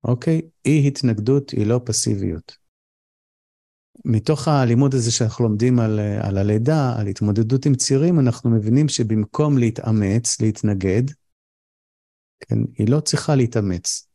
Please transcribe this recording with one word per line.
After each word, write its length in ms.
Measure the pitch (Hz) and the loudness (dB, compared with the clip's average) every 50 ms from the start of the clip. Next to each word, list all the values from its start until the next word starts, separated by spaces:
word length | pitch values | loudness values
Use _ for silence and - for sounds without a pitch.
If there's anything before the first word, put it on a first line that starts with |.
| - | 0
אוקיי? 360 | - 127 123 - 165 165 160 160 - _ _ _ | -2 -2 -2 0 -2 -2 -2 -2 -6 _ _ _
אי 220 | 127 151 156 139 | 2 2 4 4
התנגדות 640 | 143 139 - - 123 110 101 104 117 135 143 139 - | 2 0 0 0 0 0 0 0 2 2 0 0 -2
היא 160 | - - 107 | -4 -2 0
לא 140 | 104 117 123 123 | 2 0 0 0
פסיביות. 720 | - 104 - - 117 110 98 98 92 82 80 - - - _ _ _ _ _ _ _ _ _ _ _ _ _ _ _ _ _ _ _ _ _ _ _ _ _ _ _ _ - - | -2 -4 -2 -2 -2 -2 -2 -2 -4 -6 -8 -10 -16 -20 _ _ _ _ _ _ _ _ _ _ _ _ _ _ _ _ _ _ _ _ _ _ _ _ _ _ _ _ -10 -4
מתוך 440 | 113 113 107 - - 156 139 - 160 | -2 -2 0 0 0 -2 0 0 2
הלימוד 460 | 151 143 131 117 120 120 139 139 131 | 2 2 4 4 4 2 2 2 2
הזה 160 | 131 113 117 | 0 0 0
שאנחנו 340 | 113 - 120 110 - - 120 | 0 0 -2 -2 0 0 0
לומדים 340 | 113 104 104 117 127 127 120 | 0 0 0 2 2 2 2
על, 220 | 113 110 110 107 104 104 101 107 | 2 0 0 -2 -2 -2 -4 -4
על 160 | 110 101 98 98 | -4 -2 -2 0
הלידה, 560 | 98 104 107 110 117 135 160 156 139 127 117 - | 0 2 0 2 2 2 2 2 0 0 -2 -2
על 80 | 107 | -4
התמודדות 600 | 101 - - 107 104 101 110 113 110 131 131 - | -4 -4 -2 -2 0 2 0 0 0 0 0 2
עם 80 | 151 135 | 0 0
צירים, 460 | 120 - - 139 135 151 175 180 160 | 0 0 0 0 2 2 2 2 2
אנחנו 300 | 131 120 117 - - 120 | 2 2 0 0 0 0
מבינים 380 | 117 110 101 107 120 139 156 143 | 0 2 2 2 2 2 2 2
שבמקום 680 | - - 120 104 110 107 104 - - - 151 151 143 131 | 0 -2 -2 0 0 -2 -2 -2 -2 -2 0 2 2 2
להתאמץ, 840 | 117 110 110 - - 113 110 107 104 95 98 117 120 - - - | 2 0 -2 -4 -2 -2 0 0 2 0 0 0 -2 -4 -4 -2
להתנגד, 600 | - 110 104 - - 107 104 95 98 98 92 110 127 139 147 _ _ _ _ _ _ _ _ _ _ _ _ _ _ _ _ _ _ _ _ _ _ _ _ _ | -2 -2 -2 -2 -2 -2 -2 0 0 0 0 0 -2 -2 -6 _ _ _ _ _ _ _ _ _ _ _ _ _ _ _ _ _ _ _ _ _ _ _ _ _
כן, 180 | - _ 113 110 113 117 - - | -8 _ -2 -2 -2 -4 -2 -2
היא 100 | 107 107 | 0 2
לא 120 | 135 156 | 2 0
צריכה 340 | 151 - - 147 - - 147 | 0 -2 -4 -4 0 0 2
להתאמץ. 760 | 135 123 113 - 117 104 98 90 87 - - - - - _ | 2 2 0 0 -2 -2 -2 -4 -4 -6 -8 -8 -8 -12 _